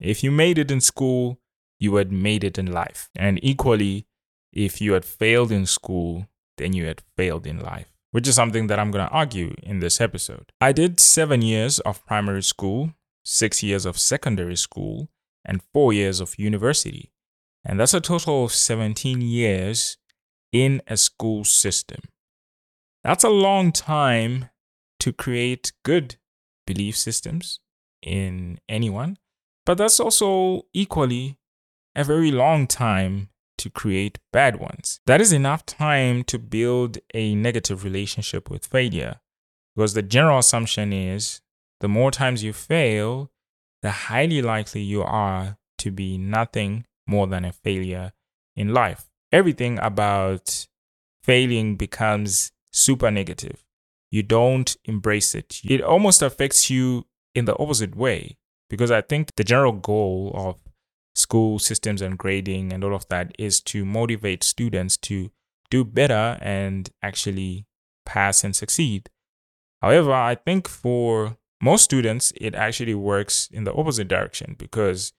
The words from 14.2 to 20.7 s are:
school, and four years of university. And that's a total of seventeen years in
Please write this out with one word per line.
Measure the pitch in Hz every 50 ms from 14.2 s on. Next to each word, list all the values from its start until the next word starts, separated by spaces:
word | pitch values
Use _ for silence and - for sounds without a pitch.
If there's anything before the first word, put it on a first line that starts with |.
| - 143 110 92 90 87 90
school, | 85 - - - - 98 101 107 - 147 - _ _ _ _ _ _ -
and | - 95 92 - _ -
four | 147 143 123 107
years | 104 101 95 95 90
of | 92 85 - -
university. | 104 104 107 101 107 123 147 - - - - - - - _ _ _ _ _ _ _ _ _ _ -
And | - 98 98
that's | 110 - -
a | 175
total | 165 - 175 170 - 170 147 135 123
of | 113 -
seventeen | - - - 117 110 113 107 107 - - 131 127 123
years | 123 117 117 120 120 110 98 92 92 98 113 113 - - - _ _ _ _ _ _ _ _ _ _ _
in | - 120 131 135